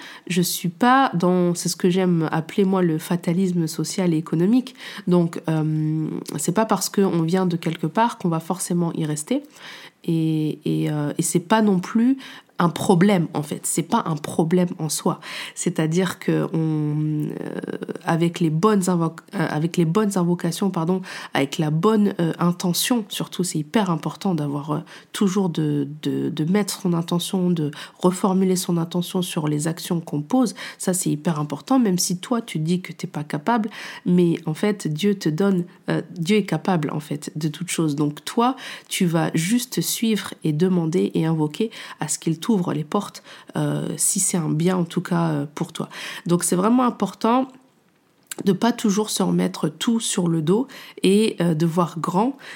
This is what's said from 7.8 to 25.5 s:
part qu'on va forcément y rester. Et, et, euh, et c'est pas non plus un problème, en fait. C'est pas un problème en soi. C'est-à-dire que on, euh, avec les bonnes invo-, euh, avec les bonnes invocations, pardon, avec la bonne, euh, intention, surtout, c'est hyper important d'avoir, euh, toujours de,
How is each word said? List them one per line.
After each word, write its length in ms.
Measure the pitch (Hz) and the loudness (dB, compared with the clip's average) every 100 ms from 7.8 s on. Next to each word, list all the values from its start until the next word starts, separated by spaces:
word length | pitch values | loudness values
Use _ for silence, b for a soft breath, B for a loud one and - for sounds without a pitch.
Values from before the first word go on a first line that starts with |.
| 160 | -2
part 300 | 190 233 - | 0 0 0
qu'on 140 | 175 | -2
va 100 | 165 | -2
forcément 500 | 165 180 - 175 170 | -2 -6 -2 0 0
y 100 | 160 | -2
rester. 380 | 156 151 - 262 285 B B B B _ | -4 -4 -2 -4 -4 B B B B _
Et, 560 | - 165 160 156 156 - | -2 0 2 2 0 -2
et, 260 | 160 156 156 | -2 -2 0
euh, 220 | 151 147 - | -2 -2 -2
et 40 | |
c'est 180 | 170 175 | 0 0
pas 200 | 175 220 | 2 2
non 180 | 208 185 | 4 2
plus 380 | 185 226 240 269 B B B - | 0 2 2 2 B B B 0
un 100 | 175 | 0
problème, 580 | 151 - 185 202 190 156 | 0 2 6 6 4 2
en 100 | 147 | -2
fait. 180 | 151 - | -4 -6
C'est 200 | - - | -4 -4
pas 200 | 165 233 | -2 -2
un 120 | 170 151 | -2 -4
problème 520 | - - 160 180 180 - | -4 -2 2 2 0 -2
en 120 | 151 | -6
soi. 300 | - 185 - B B B | -2 -2 -4 B B B
C'est-à-dire 640 | - - 175 156 165 180 - | -6 -4 -2 0 0 0 -2
que 280 | - 156 151 | -2 0 0
on, 800 | 165 160 156 151 151 151 151 151 | -2 -2 0 -2 -2 -2 -2 -4
euh, 0 | - - - - - - - | -6 -8 -8 -8 -8 -8 -8
avec 340 | - 160 170 170 | -2 2 2 2
les 120 | 170 | 0
bonnes 320 | 156 214 208 | 4 4 4
invo-, 340 | 180 180 165 165 - | 4 2 0 -4 -10
euh, 120 | 196 160 | -4 -2
avec 300 | 151 165 175 | 0 0 2
les 80 | 165 | 2
bonnes 320 | 180 214 196 | 2 2 2
invocations, 500 | 175 175 175 165 196 | 0 0 -2 -2 -2
pardon, 320 | 180 160 185 190 B B | 0 0 -2 -4 B B
avec 240 | 135 139 - | -2 -2 0
la 140 | 156 | 0
bonne, 420 | 156 190 220 202 196 | 2 4 4 2 2
euh, 140 | 165 - | -2 0
intention, 680 | 175 175 185 175 - 240 208 | 0 0 -2 -2 0 -2 -2
surtout, 360 | - - - | -8 -8 -4
c'est 140 | 180 160 | -4 -4
hyper 300 | 151 233 185 | 0 2 2
important 460 | 160 156 - 202 | 0 -2 -4 -2
d'avoir, 360 | 165 143 143 147 | 0 -2 -4 -4
euh, 60 | 151 B B B | -6 B B B
toujours 360 | - 202 196 | 0 0 2
de, 400 | 185 | 0